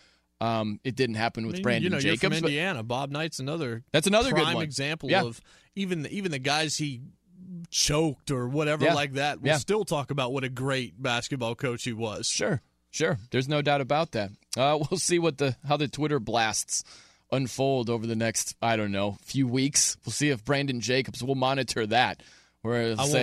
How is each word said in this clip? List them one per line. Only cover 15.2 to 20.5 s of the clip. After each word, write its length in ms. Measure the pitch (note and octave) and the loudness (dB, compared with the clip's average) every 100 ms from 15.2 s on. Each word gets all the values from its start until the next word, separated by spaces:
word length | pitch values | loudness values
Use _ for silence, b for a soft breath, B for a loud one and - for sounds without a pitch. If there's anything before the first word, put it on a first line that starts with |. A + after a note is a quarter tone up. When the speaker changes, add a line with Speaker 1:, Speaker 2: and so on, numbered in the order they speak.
| E3 C3+ | 2 2
Speaker 1:
the, 180 | C#3 B2 C#3 | 0 0 -2
how 100 | D3 | 0
the 100 | D3 | 0
Twitter 320 | - D3+ C#3+ | -2 0 0
blasts 640 | G#2+ A#2 A2 G2+ - - - B B B B | 0 2 2 0 -4 -6 -6 B B B B
unfold 580 | C3 B2+ - C3+ C3 A#2 | -2 -2 0 2 2 0
over 180 | A#2 A2+ | -2 -2
the 80 | A2+ | 0
next, 400 | A2+ - - - | 0 0 -4 -2
I 140 | A#2 A2 | 2 2
don't 160 | G#2 | 2
know, 260 | G2 G#2 G2+ | 0 -2 -4
few 260 | - C3+ B2+ | -6 0 0
weeks. 500 | C3 C#3 - - - - | 2 2 2 2 0 -6
We'll 80 | |
see 160 | - D3 | -2 0
if 140 | A#2+ | 0
Brandon 360 | - | 0